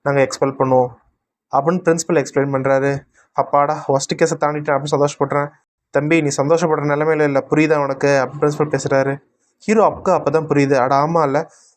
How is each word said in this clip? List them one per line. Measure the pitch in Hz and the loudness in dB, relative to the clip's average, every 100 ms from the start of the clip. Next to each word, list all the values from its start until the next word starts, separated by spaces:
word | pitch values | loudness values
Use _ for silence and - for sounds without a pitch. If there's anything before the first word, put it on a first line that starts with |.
நாங்க | 143 139 131 | -2 0 0
எக்ஸ்பெல் | - 139 135 | 0 -4 0
பண்ணுவோம்" | 135 131 123 120 _ _ _ _ _ | 2 2 0 -6 _ _ _ _ _
அப்படின்னு | 139 147 180 175 | -2 0 0 0
பிரின்சிபல் | 165 - 165 | -2 0 -2
எக்ஸ்பிளைன் | 131 143 139 | 0 -2 -2
பண்றாரு. | 135 135 135 139 139 - _ _ - | -2 0 0 0 -4 -8 _ _ -6
"அப்பாடா, | 135 143 143 151 - | 0 0 0 -2 -2
ஒஸ்ட் | 139 - 156 | -2 -2 0
கேஸை | 165 160 | 0 0
தாண்டிட்டேன்" | 147 151 151 | -2 -2 -2
அப்படின்னு | 139 147 151 | -2 -2 0
சந்தோஷப்படுறேன். | 143 - 135 143 143 - _ _ _ | 0 -2 -2 -2 -4 -10 _ _ _
"தம்பி, | 147 147 165 | -2 0 0
நீ | 147 139 | 0 -2
சந்தோஷப்படுற | 139 165 170 151 147 | 0 0 2 -2 -2
நிலைமையில | 147 156 156 151 | 0 0 0 0
இல்ல, | 139 135 | 0 0
புரியுதா | 151 156 156 | 0 2 2
உனக்கு?" | 139 135 143 139 | 0 -2 0 2
அப்படின்னு | 127 147 | 0 -2
பிரின்சிபல் | 147 147 151 | -2 0 -2
பேசுறாரு. | 139 - 135 135 139 _ _ _ _ | -2 0 0 0 -4 _ _ _ _
ஹீரோ | - 220 | 0 2
அப்போ | 180 127 - 165 | 2 0 0 0
அப்பதான் | - 156 151 | 0 -2 0
புரியுது. | 143 139 | 0 2
"அட | 139 127 139 | 2 2 2
ஆமா | 151 170 | 2 0
இல்ல, | 147 139 160 _ _ | 0 -2 -4 _ _